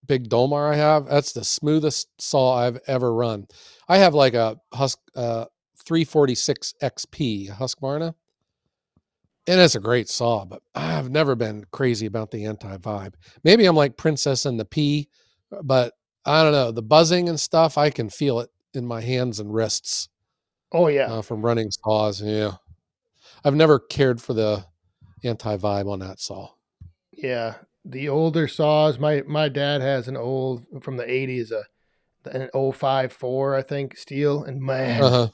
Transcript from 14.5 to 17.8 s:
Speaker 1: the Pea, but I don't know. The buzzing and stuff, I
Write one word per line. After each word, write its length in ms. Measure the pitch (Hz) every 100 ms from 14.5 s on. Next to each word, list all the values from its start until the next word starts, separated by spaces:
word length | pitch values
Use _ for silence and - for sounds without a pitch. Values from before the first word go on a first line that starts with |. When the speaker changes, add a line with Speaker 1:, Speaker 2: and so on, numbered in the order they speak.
| 120
Speaker 1:
the 60 | -
Pea, 420 | 156 147 147 143 _ _ _ _ -
but 320 | 135 131 120 _ _ _ -
I 160 | 156
don't 100 | 156
know. 180 | 147 120
The 120 | 117
buzzing 480 | 110 151 165 180 175
and 100 | 156
stuff, 380 | - 160 160
I 100 | 147